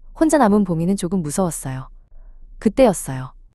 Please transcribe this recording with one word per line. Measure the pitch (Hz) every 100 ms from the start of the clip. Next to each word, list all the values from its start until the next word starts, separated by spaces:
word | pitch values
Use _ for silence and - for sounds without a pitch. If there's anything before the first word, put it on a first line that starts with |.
| - -
혼자 | 320 302
남은 | 220 208
보미는 | 185 165 170 196
조금 | 175 190
무서웠어요. | 147 196 180 - 139 131 127 - _ - - - - -
그때였어요. | 220 233 247 175 - 131 131 - -